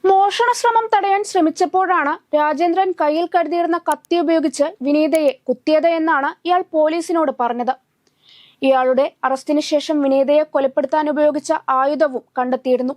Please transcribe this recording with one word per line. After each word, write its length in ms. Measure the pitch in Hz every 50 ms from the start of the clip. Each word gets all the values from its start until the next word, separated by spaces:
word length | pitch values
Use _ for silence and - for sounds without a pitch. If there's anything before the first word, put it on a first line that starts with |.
| - 381
മോഷണ 400 | 392 381 392 403 403 - 466 480 480 466
ശ്രമം 260 | - 466 466 453 453 440 453
തടയാൻ 280 | 415 381 392 392 403 415 -
ശ്രമിച്ചപ്പോഴാണ് 840 | - 381 330 320 311 - 370 349 - 370 381 349 370 339 294 285 311 - _ _ - 294
രാജേന്ദ്രൻ 520 | 302 302 311 269 339 349 339 370 392 381 359 -
കയ്യിൽ 240 | 330 302 302 320 349 339 -
കരുതിയിരുന്ന 440 | 349 339 302 330 339 339 339 339 339 339 -
കത്തി 260 | 294 294 _ _ 349 339 339
ഉപയോഗിച്ച് 420 | 294 330 320 285 320 - - 285 311 381 _ 254
വിനീതയെ 460 | 277 294 302 311 311 285 320 311 277 254 - _ -
കുത്തിയത് 420 | 254 - _ - 311 311 302 339 330 330
എന്നാണ് 300 | 320 320 320 277 269 294 339 _ _ 330
ഇയാൾ 140 | 359 359 370 _ -
പോലീസിനോട് 580 | 311 302 311 311 339 320 - 349 339 311 285 262 -
പറഞ്ഞത്. 320 | 247 233 240 240 247 214 - - _ _ _ _ _ _ _ _ _ _ - - - _ _ _ - 269
ഇയാളുടെ 380 | 269 262 254 254 262 247 277 320 _ _ - 262
അറസ്റ്റിന് 360 | 262 262 - - 302 294 294 -
ശേഷം 260 | 311 294 285 - 320 294 277
വിനീതയെ 400 | 277 269 269 277 262 294 302 311 302 _
കൊലപ്പെടുത്താൻ 520 | 294 269 269 262 - 277 269 - 311 311 294 294
ഉപയോഗിച്ച 400 | 294 302 302 285 294 285 - 320 - - - 269 262
ആയുധവും 440 | 262 277 302 269 320 294 254 240 - _ _ -
കണ്ടെത്തിയിരുന്നു. 560 | 254 254 254 254 254 254 254 240 254 254 285